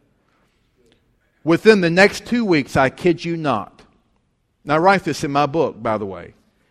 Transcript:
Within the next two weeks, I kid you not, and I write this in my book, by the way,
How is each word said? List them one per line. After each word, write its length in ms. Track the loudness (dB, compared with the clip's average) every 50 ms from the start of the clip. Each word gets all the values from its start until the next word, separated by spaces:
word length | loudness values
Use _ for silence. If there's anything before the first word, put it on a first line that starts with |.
| _ _ _ _ _ _ _ _ _ _ _ _ _ _ _ _ _ _ _ _ _ _ _ _ _ _ _ _ -2
Within 360 | -2 -2 4 6 6 6 6
the 100 | 4 2
next 360 | 4 4 4 4 2 -2 -8
two 180 | -6 -4 -4 0
weeks, 320 | 0 0 0 -2 0 0
I 140 | 0 0 0
kid 340 | -2 -2 -2 -2 -2 -2 -4
you 120 | -8 -8
not, 460 | -6 -4 -4 -4 -4 -6 -10 _ -20 -20 _ _ _ _ _ _ _ _ _ _ _ _ _ _ _ _
and 80 | -4
I 60 | -2 2
write 260 | 4 2 2 2 0
this 180 | -4 -6 -6
in 80 | -6 -4
my 160 | -2 -2 -2
book, 340 | 0 0 -2 -2 -2 -4 -6
by 180 | -6 -4 -4 -4
the 80 | -4
way, 280 | -8 -10 -12 -16 -20 -20 _ _ _ _ _ _ _